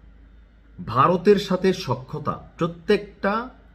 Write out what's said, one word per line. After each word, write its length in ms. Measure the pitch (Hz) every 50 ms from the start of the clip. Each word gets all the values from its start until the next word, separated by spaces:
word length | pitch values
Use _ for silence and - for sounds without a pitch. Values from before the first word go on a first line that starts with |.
| - - - - - - - - - _ _ _ _ _ - - 90
ভারতের 500 | - 110 127 139 160 180 175 170 208 208
সাথে 380 | 190 - - 185 180 - 190 180
সখ্যতা 760 | - - 131 120 - - - - 147 143 - 80 - - - - -
প্রত্যেকটা 920 | 165 170 170 - - - 208 202 208 - - - - 196 208 226 247 254 - - - - -